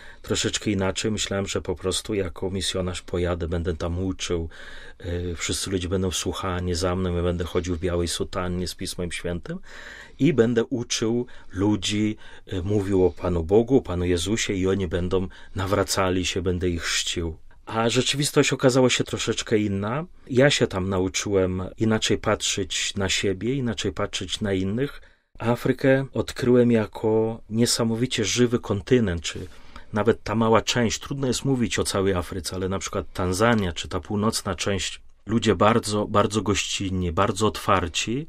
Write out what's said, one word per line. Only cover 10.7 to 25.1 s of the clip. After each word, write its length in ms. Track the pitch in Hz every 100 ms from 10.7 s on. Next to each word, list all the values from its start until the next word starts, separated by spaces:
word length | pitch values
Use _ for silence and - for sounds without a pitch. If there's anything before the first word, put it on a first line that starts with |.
| 120 120 - 110 120 123 - -
ludzi, 640 | 90 104 104 90 104 107 107 - - -
e, 140 | 95
mówił 440 | 92 104 95 95 90
o 60 |
Panu 320 | - 92 87
Bogu, 340 | 82 104 117 131
o 40 |
Panu 240 | - 87 90
Jezusie 480 | 87 90 113 -
i 140 | 98 92
oni 200 | 98 92
będą 400 | 90 90 92 92 - - 98
nawracali 720 | 95 101 95 - 95 92 90
się, 160 | 95
będę 280 | 90 90 90
ich 120 | 87
chrzcił. 560 | - - - - 85 80 - - -
A 240 | 113 113
rzeczywistość 640 | 120 123 139 147 - 135
okazała 360 | 131 135 127 127
się 140 | -
troszeczkę 540 | - 110 - 110 - 110
inna. 480 | 104 98 104 135 180 - -
Ja 220 | 123 143
się 180 | - 117
tam 220 | 98 92
nauczyłem 760 | 95 95 - 107 98 92 92 92 -
inaczej 400 | 110 110 - 101
patrzeć 800 | - 101 - - 95 - - 104
na 140 | 95
siebie, 460 | - 104 92 107 139
inaczej 360 | 123 104 104
patrzeć 500 | - 101 - 92 -
na 120 | 104
innych. 480 | 95 95 110 143 - -